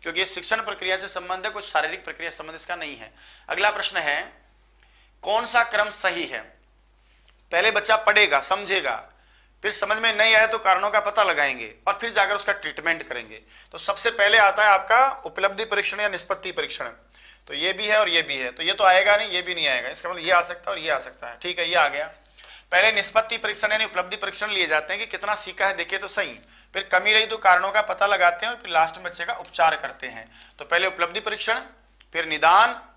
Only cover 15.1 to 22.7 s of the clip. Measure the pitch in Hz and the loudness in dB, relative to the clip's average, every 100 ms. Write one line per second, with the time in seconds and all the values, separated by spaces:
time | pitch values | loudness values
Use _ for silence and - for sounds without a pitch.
15.1 | - 165 170 196 196 220 202 196 196 208 | 0 -10 -2 -2 -2 -4 -2 -2 -2 -4
16.1 | 185 - 190 190 170 143 - 123 - _ | -4 -4 -6 -6 -6 -6 -6 -10 -12 _
17.1 | _ - _ _ 143 170 185 208 214 202 | _ -20 _ _ -6 -4 -4 0 2 4
18.1 | 170 147 139 123 123 165 190 190 185 196 | 2 0 -4 -6 -4 -4 4 6 6 6
19.1 | 208 214 180 180 175 151 127 120 151 170 | 4 2 -4 -4 -2 0 0 -2 -8 -8
20.1 | 180 165 175 175 180 - 190 156 143 127 | -6 2 2 2 -6 -8 -6 -2 -4 -4
21.1 | - 120 117 180 175 165 175 147 139 156 | -12 -16 -10 -8 -4 0 2 2 0 -8
22.1 | - _ _ - - _ | -12 _ _ -20 -20 _